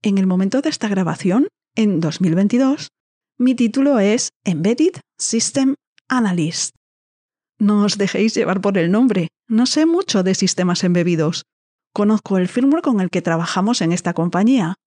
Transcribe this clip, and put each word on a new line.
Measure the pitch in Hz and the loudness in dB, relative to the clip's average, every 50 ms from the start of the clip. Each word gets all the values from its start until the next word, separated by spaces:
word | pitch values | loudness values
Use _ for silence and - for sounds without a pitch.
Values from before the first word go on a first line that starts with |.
En | - 214 196 196 | 0 0 0 2
el | 190 190 | 2 2
momento | 185 185 190 196 - 262 | 2 0 0 0 0 -2
de | 285 320 | -2 -2
esta | 302 - - | -4 -4 -4
grabación, | 214 202 190 185 160 165 - - 190 180 233 294 415 _ _ _ _ _ | -4 -2 -2 -2 -2 -4 -2 -2 0 2 2 0 0 _ _ _ _ _
en | - 220 208 190 165 | 0 0 0 0 0
dos | 165 156 151 - | -2 -4 -2 -2
mil | 185 175 165 | -2 0 2
veintidós, | 180 196 208 - 240 269 262 277 311 - - _ _ _ _ _ _ _ _ _ _ | 2 2 2 2 2 2 2 0 -2 -6 -16 _ _ _ _ _ _ _ _ _ _
mi | 247 254 262 | 0 0 2
título | 240 240 226 220 262 269 285 285 226 | 2 0 0 0 0 2 2 2 2
es | 196 202 214 254 - - _ _ | 2 2 2 0 -2 -6 _ _
Embedded | _ - 175 147 165 202 240 - 311 370 - - - _ _ | _ -4 -2 0 0 0 2 2 2 0 0 -4 -20 _ _
System | _ - - - 226 - - - 277 269 269 277 _ _ _ _ _ _ _ | _ -8 -4 -2 -2 -2 -2 -2 0 0 0 0 _ _ _ _ _ _ _
Analyst. | 262 254 233 202 180 175 156 165 165 - - - _ _ _ _ _ _ _ _ _ _ _ _ _ _ _ _ _ _ | -2 0 0 0 0 -2 -2 -4 -4 -6 -8 -8 _ _ _ _ _ _ _ _ _ _ _ _ _ _ _ _ _ _
No | 214 202 208 208 202 | 0 2 4 4 2
os | 208 190 | 2 0
dejéis | 202 196 190 - - 208 226 - | -2 -2 -2 0 0 0 0 0
llevar | - - - 190 196 | 0 -2 -2 -2 -2
por | 185 202 196 | -2 0 0
el | 190 165 170 | 0 0 2
nombre. | 190 220 262 254 214 190 165 170 _ _ _ | 2 2 2 2 2 0 -2 -4 _ _ _
No | _ 226 220 247 | _ 0 2 2
sé | 262 - 302 311 | 2 2 2 2
mucho | 330 330 359 392 - - 202 180 | 2 2 0 -2 0 0 0 2
de | 190 190 | 0 0
sistemas | - 196 180 - - 180 180 175 - | 0 0 -2 0 0 0 0 0 0
embebidos. | - 180 175 175 170 175 175 160 160 156 170 - - _ _ _ _ _ _ _ _ _ _ | 0 0 0 2 0 0 0 0 0 -2 -2 -6 -12 _ _ _ _ _ _ _ _ _ _
Conozco | - 208 208 220 208 _ - 196 190 | 0 2 2 2 0 _ -2 -2 0
el | 180 180 | 0 0
firmware | - 247 254 277 294 330 | -2 0 2 2 0 0
con | 339 294 247 202 | 0 0 0 0
el | 185 170 | -2 -2
que | - 185 | -4 -4
trabajamos | 175 185 165 165 165 165 - 190 185 214 240 - | -2 -2 -2 -2 -2 -4 -2 -2 0 0 0 0
en | 175 165 | 0 -2
esta | 170 185 - 175 | -2 -2 -4 -4
compañía, | 175 - 165 175 160 175 202 233 269 254 185 160 190 _ _ | -4 -2 -4 -2 0 0 2 2 2 2 0 -2 -6 _ _